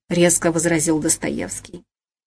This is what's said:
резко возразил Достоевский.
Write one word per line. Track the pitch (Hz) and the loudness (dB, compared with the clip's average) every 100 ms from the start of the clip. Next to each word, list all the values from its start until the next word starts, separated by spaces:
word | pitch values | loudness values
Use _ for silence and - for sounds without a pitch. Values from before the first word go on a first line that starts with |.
| - | -4
резко | 175 175 - 170 | 2 4 4 0
возразил | 165 165 165 160 156 | 0 0 0 0 0
Достоевский. | 160 - - - 87 - - 180 - _ _ _ | 0 -2 -4 -6 -8 -10 -14 -20 -20 _ _ _